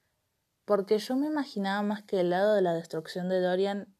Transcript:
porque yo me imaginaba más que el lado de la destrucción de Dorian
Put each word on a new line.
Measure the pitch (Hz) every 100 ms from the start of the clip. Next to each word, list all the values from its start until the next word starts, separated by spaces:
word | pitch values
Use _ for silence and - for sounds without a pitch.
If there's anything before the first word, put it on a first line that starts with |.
| _ _ _ _ _ _ -
porque | 208 190 214
yo | 214 262
me | 302
imaginaba | 302 269 202 196 202
más | 208 208
que | - 190
el | 175
lado | 175 214
de | 208
la | 180
destrucción | 165 170 160 160 180 180
de | 185
Dorian | 180 185 196 202 -